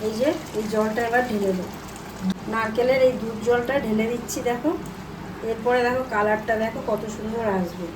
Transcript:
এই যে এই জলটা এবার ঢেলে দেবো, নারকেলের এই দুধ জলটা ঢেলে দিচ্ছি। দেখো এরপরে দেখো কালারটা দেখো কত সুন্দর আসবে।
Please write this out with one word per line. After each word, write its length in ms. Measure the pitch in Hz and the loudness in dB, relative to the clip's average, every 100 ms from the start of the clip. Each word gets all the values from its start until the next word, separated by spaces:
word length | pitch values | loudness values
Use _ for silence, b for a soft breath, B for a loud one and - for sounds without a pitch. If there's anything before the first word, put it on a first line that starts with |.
| 214 | -2
এই 80 | 214 | 2
যে 100 | 277 339 - 214 | 2 0 -4 -4
এই 80 | 214 | -2
জলটা 280 | 214 214 220 233 | 0 2 0 2
এবার 140 | 240 247 | 2 2
ঢেলে 220 | 214 196 185 | 0 0 0
দেবো, 60 | 180 - - - - - 185 - - | -4 -8 -12 -12 -12 -4 -2 -2 -2
নারকেলের 480 | 220 220 220 247 262 254 | -2 0 2 4 6 6
এই 60 | 233 | 4
দুধ 160 | 226 214 220 | -4 -4 2
জলটা 260 | 240 233 277 220 | 2 4 0 2
ঢেলে 200 | 214 220 | 2 2
দিচ্ছি। 280 | 240 - - 240 | -2 -4 -4 -2
দেখো 200 | 240 302 359 - - - - - - 226 | 0 0 -2 -6 -12 -12 -12 -12 -8 -6
এরপরে 300 | 220 226 247 240 | -2 2 4 4
দেখো 140 | 254 262 | 2 0
কালারটা 400 | 220 208 214 226 220 | 2 4 2 2 0
দেখো 160 | 226 - - | 0 -2 -2
কত 120 | 214 220 - | -2 -2 -6
সুন্দর 300 | 214 226 226 190 | -4 -2 0 0
আসবে। 280 | 175 180 170 | 0 -4 -8